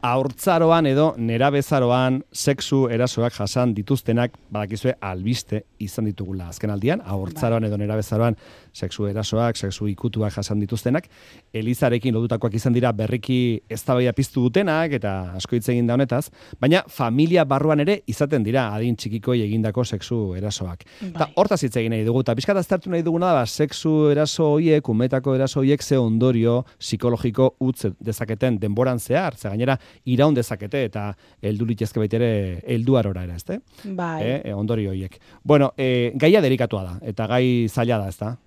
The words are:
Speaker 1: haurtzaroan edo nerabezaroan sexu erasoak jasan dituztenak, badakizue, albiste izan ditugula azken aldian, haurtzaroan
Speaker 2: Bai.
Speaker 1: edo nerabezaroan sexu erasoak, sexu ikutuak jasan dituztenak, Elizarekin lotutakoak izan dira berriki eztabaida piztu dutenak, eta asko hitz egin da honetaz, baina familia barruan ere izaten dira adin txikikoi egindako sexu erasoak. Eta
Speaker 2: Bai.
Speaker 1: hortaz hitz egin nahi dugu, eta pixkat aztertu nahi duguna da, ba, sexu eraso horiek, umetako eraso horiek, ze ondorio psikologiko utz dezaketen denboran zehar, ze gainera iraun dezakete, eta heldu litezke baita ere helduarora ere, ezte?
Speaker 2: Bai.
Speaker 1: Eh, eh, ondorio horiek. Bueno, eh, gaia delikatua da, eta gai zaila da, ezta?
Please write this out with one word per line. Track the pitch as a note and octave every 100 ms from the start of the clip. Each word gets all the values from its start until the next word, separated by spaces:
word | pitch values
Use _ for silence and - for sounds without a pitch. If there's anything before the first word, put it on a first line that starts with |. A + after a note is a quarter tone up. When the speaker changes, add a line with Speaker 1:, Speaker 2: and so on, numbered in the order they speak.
Speaker 1:
haurtzaroan | B2 B2+ C3 - - E3 E3 E3 D3+
edo | C3+ D#3 A#2
nerabezaroan | A2+ A#2 C3+ C#3+ C#3 C#3+ B2 B2 B2+ C3 -
sexu | - - C3+ - C#3 B2+
erasoak | A#2 B2 - A#2+
jasan | - G2+ B2+ B2
dituztenak, | G#2+ G2+ C3+ - A#2 A#2+ - _
badakizue, | G#2 G2+ G#2 B2+ B2+
albiste | G2 F#2 G2+ A#2+ - G#2+ - _
izan | G#2 - A2
ditugula | G2 F#2+ F#2+ F2
azken | F2 G#2+
aldian, | G2+ A2+ F#3+
haurtzaroan | - G2 F#2 - A#2+ A2+
Speaker 2:
Bai. | A2
Speaker 1:
edo | G#2
nerabezaroan | G#2 G#2+ G#2+ A2 A#2 G#2+ - - -
sexu | - G2 - G2+
erasoak, | G2+ G#2 A2 A#2 A2+
sexu | G2 - G#2
ikutuak | G2 A#2+ A2 G#2+
jasan | G#2 G2 G#2
dituztenak, | G#2 A#2 B2 D3 - - - - _
Elizarekin | A2 A2 B2 B2+ A#2+ B2
lotutakoak | A2 A#2 A2 A#2+
izan | G#2+ C3
dira | A#2+ A#2+
berriki | G#2 G#2+ B2 G#2 B2+ B2 A2 _
eztabaida | A2 - B2 B2
piztu | A#2 C3 -
dutenak, | B2+ D3+ G3+ D#3 E3
eta | C3+ G2+ F#2+ F2+ F#2
asko | - A#2+
hitz | A2
egin | B2 A#2+
da |
honetaz, | A#2+ C3+ B2 - - - -
baina | C3 F3 -
familia | - A#2+ B2 E3 F3
barruan | D3 C3+ D3 D3+
ere | D3+ G3+ -
izaten | A2+ C#3+ D3
dira | G#2+ B2+ A#2
adin | G#2 A#2 A#2
txikikoi | A2 A2 G#2 B2
egindako | G#2 A2 A2 A2+
sexu | A#2+ G#2 - A#2+ G2+ F2+
erasoak. | G#2 - F2+ E2+ - -
Eta | G3 D#3+ D3+
Speaker 2:
Bai. | -
Speaker 1:
hortaz | G#3 F3+
hitz | C3 A#2+
egin | A2+
nahi | A2+
dugu, | G#2+ B2
eta | B2
pixkat | A#2 C3 G3
aztertu | E3+ F#3 F#3+
nahi | F3
duguna | E3+ E3 F3+
da, | D#3
ba, | A2+
sexu | - D3+ - D#3+ D#3 D3+
eraso | C#3+ D3+ - D#3
horiek, | D3 E3 D3 C3
umetako | A2 B2+ C3+ C3+
eraso | C3 C3+ D3
horiek, | C3 C#3+
ze | - C3+
ondorio | A#2 A2 B2+ A#2+ A2+ A#2+ C3 _
psikologiko | - A2 B2 A#2 A#2+ A2 C3 -
utz | C3 C3 G#2+ F2+
dezaketen | G#2+ A2 A2 A2 C3 A2
denboran | G#2+ G2+ B2+ B2
zehar, | - C3+ F3+
ze | - G#2+
gainera | G#2 B2+ C3+ - -
iraun | - B2+ D3
dezakete, | C#3 A#2 G#2+ G#2 C#3
eta | A#2 G#2+ G#2 G2 _ _
heldu | G#2 G#2 A#2
litezke | A2+ A2 -
baita | G#2+ A2+
ere | A#2+ G#2+ F#2+ F2 -
helduarora | A#2+ A#2+ C3 G2+ F2+
ere, | F2+
ezte? | E2+ - G3 _ -
Speaker 2:
Bai. | G#3 F#3+ E3+ D#3+
Speaker 1:
Eh, | A2 C3+
eh, | A#2
ondorio | G2+ G#2+ A2+ G2+
horiek. | F#2+ F#2+ - _ -
Bueno, | - D3 C#3 -
eh, | C3 B2 A#2+
gaia | C3 D#3 G#3
delikatua | C#3+ C3 B2 G#2
da, | F#2 F2
eta | A#2+ G2 G#2+
gai | B2 B2+ A#2+ A2+
zaila | - A#2 A2+
da, | G2
ezta? | F#2 G#2+ B2